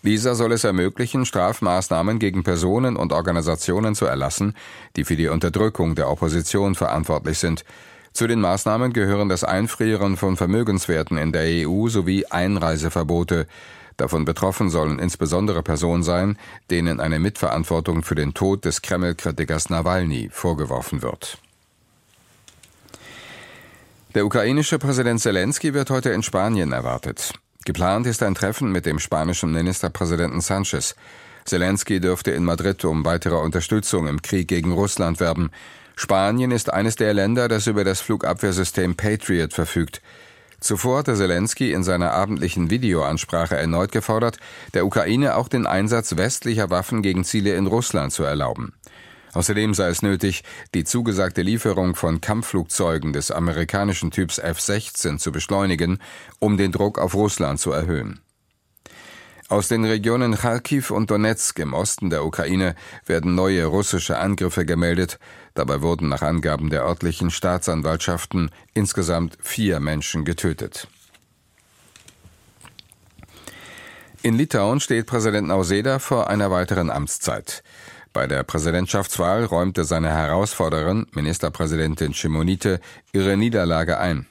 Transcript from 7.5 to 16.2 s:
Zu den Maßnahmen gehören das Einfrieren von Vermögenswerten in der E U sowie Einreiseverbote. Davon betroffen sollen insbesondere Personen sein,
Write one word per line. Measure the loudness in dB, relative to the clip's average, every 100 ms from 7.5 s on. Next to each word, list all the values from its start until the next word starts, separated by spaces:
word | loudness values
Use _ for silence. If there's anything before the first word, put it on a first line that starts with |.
| -2 -6 -20 -20 -20 -10
Zu | -2 0
den | 2
Maßnahmen | 2 2 0 0 0
gehören | 2 2 2 2
das | 0
Einfrieren | 0 0 0 0 0 2 2 2
von | 0 2
Vermögenswerten | 2 2 2 0 0 -2 0 0
in | 0
der | 0 2
E | 2 2
U | 0 2
sowie | 0 2 0 0
Einreiseverbote. | -2 0 0 0 0 0 -2 0 0 2 0 -2 -10 -20 -20 -20 -4
Davon | -2 0 0
betroffen | 0 0 2 0
sollen | 2 0 0
insbesondere | -2 -2 0 0 0 0
Personen | 0 0 2 2
sein, | 2 2